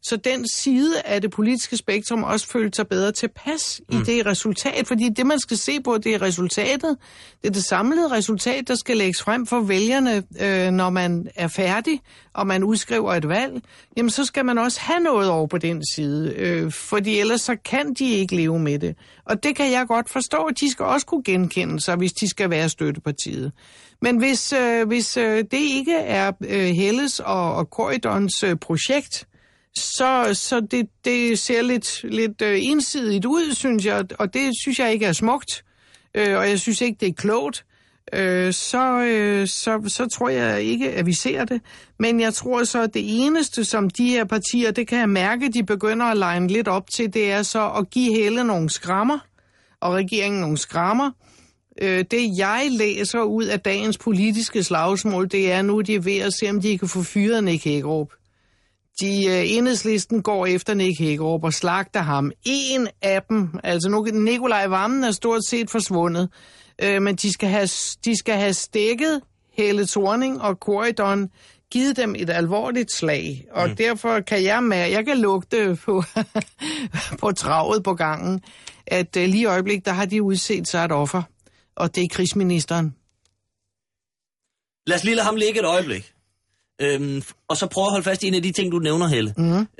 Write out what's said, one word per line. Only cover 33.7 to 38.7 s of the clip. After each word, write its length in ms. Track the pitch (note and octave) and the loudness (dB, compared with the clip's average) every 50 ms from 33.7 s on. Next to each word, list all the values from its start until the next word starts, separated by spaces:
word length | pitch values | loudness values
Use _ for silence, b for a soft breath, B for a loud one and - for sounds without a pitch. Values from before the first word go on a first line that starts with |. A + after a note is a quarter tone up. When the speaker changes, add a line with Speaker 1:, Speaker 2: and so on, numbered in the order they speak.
| A#3+ G#3+ F#3+ | 2 2 2
Speaker 1:
jeg, 200 | G#3+ G3+ G3+ G3 F#3 - - | 2 0 0 -2 -4 -4 -4
og 140 | G#3 F#3+ - | -4 -2 -2
det 180 | B3+ C#4 C4+ B3 - | -2 -2 -2 -2 -2
synes 180 | - C4+ B3+ A#3 | -4 -4 -2 0
jeg 140 | C4 A3+ A3 | 2 2 2
ikke 120 | A3 A3 | 2 2
er 80 | G3 D#3+ | 0 2
smukt, 500 | - A3 A3 B3 C#4+ - - - - b b b b b b b b b b _ | 2 2 2 0 0 -2 -8 -10 -10 b b b b b b b b b b _
øh, 220 | G#3 G#3+ G3+ G3 F#3+ | 0 2 2 2 2
og 120 | F#3+ G3+ | 2 2
jeg 100 | G3+ F#3+ | 2 2
synes 220 | - A#3 G#3+ - | 0 0 0 0
ikke, 160 | B3 A#3+ G#3+ - | 0 -2 0 0
det 80 | - F#3+ | -2 -2
er 60 | E3 | -2
klogt. 520 | - - G3+ G#3+ A#3+ C#4 C#4+ B3 - - b b b b b b b b - - | 0 0 0 0 2 0 -2 -6 -8 -14 b b b b b b b b -8 -4
Øh, 400 | F#3+ F#3+ F#3 F3+ F3+ F3+ F#3 F#3 | -2 0 2 2 2 2 0 0
så, 460 | - - - | -2 -4 -2